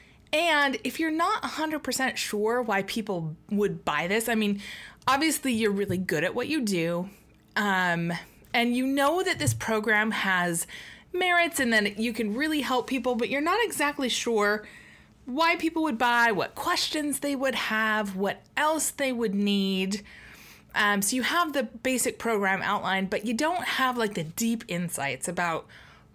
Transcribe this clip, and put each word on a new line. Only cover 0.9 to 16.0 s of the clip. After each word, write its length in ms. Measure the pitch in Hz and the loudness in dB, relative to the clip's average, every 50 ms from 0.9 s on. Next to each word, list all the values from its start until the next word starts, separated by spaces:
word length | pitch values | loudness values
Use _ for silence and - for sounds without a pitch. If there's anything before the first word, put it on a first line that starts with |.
| - - | -4 -2
you're 120 | 320 320 | -2 0
not 320 | 311 330 339 381 - - - | 0 0 2 0 0 -2 -4
a 20 | |
hundred 320 | 247 - 294 311 311 311 294 | -6 -4 -4 -4 -2 -4 -4
percent 380 | - 262 240 - 262 - - | -4 -4 -2 -2 -2 -2 -2
sure 440 | - - - 214 208 214 220 240 254 | -4 -6 -4 -2 -2 0 0 0 0
why 220 | 240 226 196 196 190 | 0 0 0 -2 -2
people 520 | 196 - 226 208 - 190 170 160 156 160 - - - | -2 -4 -6 -4 -4 -4 -4 -4 -6 -8 -10 -8 -4
would 360 | 208 202 208 185 165 165 - | 0 0 0 0 0 -2 -4
buy 220 | 165 147 147 165 | -2 -2 0 0
this, 200 | 175 202 233 240 | 0 0 0 0
I 80 | 240 226 | 0 0
mean, 260 | 220 214 202 202 202 - - - - - - - - - | 0 0 0 0 -2 -6 -12 -16 -16 -16 -18 -20 -4 2
obviously 460 | 254 269 277 320 320 262 - - 269 233 | 6 8 8 8 8 6 2 2 0 2
you're 180 | 214 226 202 | 4 4 4
really 260 | 196 196 202 196 180 | 4 2 2 2 0
good 260 | 185 185 - 170 151 160 | 0 0 2 2 2 2
at 120 | - - | 2 0
what 140 | 247 247 - | 0 0 0
you 120 | 302 302 | 0 0
do, 480 | 240 208 190 170 165 170 170 175 185 202 - - - - - - _ _ - | 2 2 2 2 2 2 0 -2 -4 -6 -10 -18 -20 -20 -20 -20 _ _ -2
um, 560 | 214 208 202 190 185 185 175 170 170 165 170 170 - - - - - - - - | 0 2 2 4 4 4 2 2 2 0 -2 -2 -4 -8 -14 -20 -20 -8 -2 0
and 220 | 240 240 240 240 | 2 2 2 2
you 100 | 254 262 | 0 0
know 380 | 269 277 285 277 285 330 370 359 | 0 2 2 4 4 4 2 2
that 160 | 370 320 - | 0 0 0
this 140 | 302 - - | 0 0 0
program 580 | - - - 220 214 214 226 214 208 220 226 | 0 0 0 0 0 2 2 2 2 2 2
has 560 | 214 - - 196 185 180 175 175 165 170 - - - - - - - - - _ - | 0 -2 0 0 2 2 2 0 0 -2 -4 -8 -10 -16 -16 -18 -20 -20 -14 _ -4
merits 460 | 359 370 359 349 349 339 330 - - | -2 0 2 4 4 2 2 0 0
and 120 | 262 233 | 0 2
that 260 | 226 220 208 202 202 | 2 2 2 0 -2
you 140 | 202 226 240 | -2 -4 -4
can 240 | 214 247 226 202 208 | -2 -2 -4 -2 -2
really 260 | 254 302 311 311 294 | -2 -2 0 0 0
help 260 | 233 - 254 247 226 | 0 0 0 0 0
people, 280 | - 262 262 226 254 247 | -2 -2 -2 0 0 0
but 140 | 220 240 - | 0 -2 -2
you're 100 | 262 285 | -2 -2
not 240 | 302 339 381 453 466 | 0 0 0 0 0
exactly 460 | 330 - - 294 294 285 - 269 226 | -2 -2 0 -2 -2 0 -2 -2 -2
sure 560 | 220 - - 240 226 208 208 208 214 214 208 - - - - - - - - - - _ - | -2 -2 -2 0 2 2 2 2 0 -2 -4 -10 -20 -20 -20 -20 -20 -20 -20 -20 -20 _ -12
why 300 | 262 247 302 330 339 349 | -6 -2 2 2 2 2
people 280 | 339 320 320 320 320 311 | 2 0 -2 -2 0 -2
would 140 | 302 226 | -2 0
buy, 340 | 226 | 0